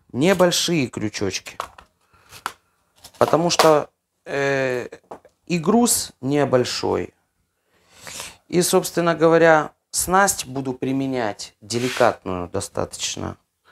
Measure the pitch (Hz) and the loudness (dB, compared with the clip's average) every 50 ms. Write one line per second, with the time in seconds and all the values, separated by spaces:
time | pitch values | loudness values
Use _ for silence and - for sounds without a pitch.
0 | _ _ - 120 147 185 196 175 180 175 165 - - - 175 160 131 110 - - | _ _ -4 0 2 2 4 4 4 2 2 0 -2 0 0 -2 -2 -2 -4 -6
1 | 110 107 - - 104 95 - - - - - - - - - - - _ _ _ | -6 -6 -6 -4 -4 -4 -4 -6 -10 -12 -12 -12 -12 -14 -16 -20 -20 _ _ _
2 | _ _ _ _ _ _ - - - - - _ _ _ _ _ _ _ _ _ | _ _ _ _ _ _ -20 -14 -14 -14 -14 _ _ _ _ _ _ _ _ _
3 | - - - - 120 - - 156 170 170 - - - 160 156 147 - - _ _ | -20 -20 0 0 2 4 4 2 2 2 2 4 4 6 4 4 2 -4 _ _
4 | _ _ _ _ _ 165 147 139 139 139 139 135 135 131 127 123 113 - - - | _ _ _ _ _ -8 -6 -4 -2 -2 0 0 -2 -2 -4 -6 -6 -10 -14 -20
5 | _ _ - - _ _ _ _ _ - 170 175 151 165 208 233 240 233 - - | _ _ -20 -20 _ _ _ _ _ -4 -4 0 2 2 4 4 4 2 2 -2
6 | - - - _ 127 131 143 147 143 123 127 127 120 117 - - - 98 95 92 | -4 -8 -10 _ -4 0 0 2 2 4 2 2 2 0 -4 -4 -2 -2 -2 -2
7 | 92 - _ _ _ _ _ _ _ _ _ _ _ _ _ _ _ _ _ - | -4 -6 _ _ _ _ _ _ _ _ _ _ _ _ _ _ _ _ _ -20
8 | - - - - - - - _ _ - - 175 175 - 185 185 175 - - 170 | -18 -16 -14 -14 -14 -16 -18 _ _ -2 0 0 2 2 2 0 0 0 -4 -2
9 | 170 170 165 151 156 165 165 165 170 165 160 156 147 - - _ _ _ - - | -2 0 0 2 4 4 6 6 6 6 6 4 2 -2 -10 _ _ _ -6 -6
10 | - - 180 190 202 190 - - - 127 127 139 135 135 127 - - 131 135 135 | -2 2 2 2 2 2 0 -4 -8 -8 -8 -6 -6 -6 -6 -4 -4 -2 -2 -2
11 | 135 135 131 127 117 104 101 - - - - _ 107 104 107 120 123 127 - - | -2 -4 -4 -4 -4 -4 -6 -8 -14 -18 -20 _ -10 -6 -4 -4 -2 -2 0 2
12 | 123 110 - - - 95 92 90 87 87 - 98 - - - - 92 85 - - | 2 2 2 0 -6 -6 -6 -6 -6 -6 -8 -8 -8 -6 -6 -6 -6 -6 -8 -8
13 | - - - 98 95 92 92 - _ _ _ _ _ _ | -10 -8 -8 -8 -10 -10 -10 -14 _ _ _ _ _ _